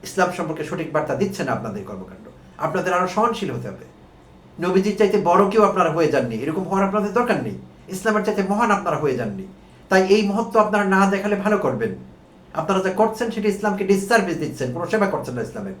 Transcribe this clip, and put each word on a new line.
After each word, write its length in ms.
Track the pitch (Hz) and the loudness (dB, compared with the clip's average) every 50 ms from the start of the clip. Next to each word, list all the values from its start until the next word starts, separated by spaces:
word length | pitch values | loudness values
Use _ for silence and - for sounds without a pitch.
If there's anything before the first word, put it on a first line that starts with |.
| - - | -16 -8
ইসলাম 220 | - 190 180 180 - - | 0 0 0 0 0 -4
সম্পর্কে 260 | 165 151 151 151 151 - | -6 -6 -4 -6 -6 -6
সঠিক 200 | - 160 156 135 - | -6 -6 -6 -2 -2
বার্তা 180 | 151 147 - 139 - | -2 -2 0 0 0
দিচ্ছে 200 | 196 190 - - - | 0 -2 -2 -4 -4
না 60 | 131 117 101 | -2 -2 -4
আপনাদের 240 | 101 110 95 104 98 - | -4 -6 -8 -8 -10 -10
কর্মকাণ্ড। 360 | 104 95 92 - - - - - - - - - - - 147 | -12 -12 -12 -16 -18 -20 -20 -20 -20 -20 -20 -20 -10 -6 -6
আপনাদের 260 | 160 - 185 165 185 185 180 | -2 -2 -2 -2 0 0 0
আরো 100 | 185 185 - | 0 0 0
সহনশীল 340 | 214 220 233 220 - 202 - 123 | 0 0 0 0 -2 -4 -6 -6
হতে 120 | 123 123 107 | -6 -8 -10
হবে। 140 | 95 92 - - - - - - - - - - - - - - - - 165 | -12 -12 -16 -20 -20 -20 -20 -20 -20 -20 -20 -20 -20 -20 -20 -20 -10 -4 -2
নবীজির 340 | 180 185 190 190 208 196 - | 2 2 4 4 2 2 2
চাইতে 180 | 214 196 214 202 185 170 | 2 4 4 2 4 4
বড় 140 | 175 190 202 190 | 6 6 6 4
কেউ 120 | 190 226 208 196 | 6 4 4 4
আপনারা 220 | 185 185 180 165 151 | 4 2 2 2 2
হয়ে 140 | 170 165 147 - | 2 2 2 2
যাননি, 220 | 135 120 120 113 113 127 | 2 0 0 -4 -4 -4
এরকম 200 | 151 160 190 185 170 | -4 -2 -4 -4 -2
হওয়ার 180 | 196 190 196 190 | 0 0 0 2
আপনাদের 240 | 196 214 196 208 180 240 | 0 0 -2 0 0 0
দরকার 180 | 240 240 202 147 123 | 2 2 0 -2 -2
নেই। 120 | 107 98 95 - - - - - - 185 | -6 -8 -10 -14 -20 -20 -20 -14 -12 -12
ইসলামের 280 | 185 - 226 214 208 190 202 | -4 -2 0 0 2 0 0
চাইতে 160 | - - 190 180 | 0 -2 0 0
মহান 180 | 208 208 240 214 202 - | 0 0 2 2 2 0
আপনারা 200 | - 175 156 143 151 | 0 -2 -2 0 0
হয়ে 120 | 143 - - | 0 0 0
যাননি, 260 | 117 104 101 95 95 - - - - - - - - - | -4 -6 -6 -8 -10 -12 -16 -20 -20 -20 -20 -20 -4 2
তাই 120 | 190 190 190 190 196 | 2 4 6 6 4
এই 60 | 214 214 196 | 4 4 2
মহত্ব 260 | 196 220 226 - - 226 214 | 0 -2 -2 0 2 2 2
আপনারা 200 | 208 202 208 202 190 190 | 4 2 0 2 4 4
না 60 | 190 196 196 196 | 4 4 4 2
দেখালে 220 | 190 196 208 208 196 190 | 0 0 -2 -2 0 0
ভালো 120 | 208 214 190 - | 0 0 2 0
করবেন। 280 | - - 104 113 107 95 - - - - - - - - - - - - - | -2 -2 -2 -2 -4 -4 -8 -14 -20 -20 -20 -20 -20 -20 -20 -20 -10 -8 -6
আপনারা 200 | 160 175 196 190 190 | -2 0 0 0 0
যা 60 | 190 185 190 | -2 2 2
করছেন 260 | 220 220 - - 247 226 - | 2 0 2 -2 -4 -4 -4
সেটি 120 | 220 196 214 196 | 0 0 0 0
ইসলামকে 280 | - - 208 190 - 202 190 | 0 -2 -2 -2 -2 2 2
ডিসসার্ভিস 460 | 196 190 - - 240 226 190 180 165 143 151 | 2 2 2 2 2 2 4 2 -2 -4 -4
দিচ্ছেন, 240 | 143 - - 135 123 123 | -6 -4 -4 -6 -4 -4
কোনো 100 | 165 170 165 | -6 -4 -2
সেবা 160 | - 208 202 190 156 | 0 0 0 0 0
করছেন 200 | 143 143 - 123 123 | -4 -6 -6 -6 -6
না 40 | 110 110 | -8 -8
ইসলামের। 300 | - 113 98 98 95 - | -8 -10 -10 -10 -12 -14